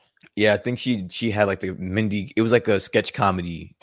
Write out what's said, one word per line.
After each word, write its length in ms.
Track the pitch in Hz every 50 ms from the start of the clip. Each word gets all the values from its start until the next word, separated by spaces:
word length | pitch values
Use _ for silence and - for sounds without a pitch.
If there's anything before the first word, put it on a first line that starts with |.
| _ _ _ _ _ - -
Yeah, 180 | 104 104 107 104
I 20 |
think 220 | 101 - 123 123 117
she, 280 | - 127 120 104 92 87
she 200 | - - 117 113
had, 180 | 98 107 104 98
like, 120 | 95 92
the 140 | - 92 92
Mindy, 580 | - 92 90 92 104 110 104 101 104 95 - -
it 40 | 107
was 100 | 113 113
like 140 | 120 117 - 113
a 120 | 104 95
sketch 320 | - - - 110 104 -
comedy 640 | - - 104 98 92 92 87 87 85 78 - - _ -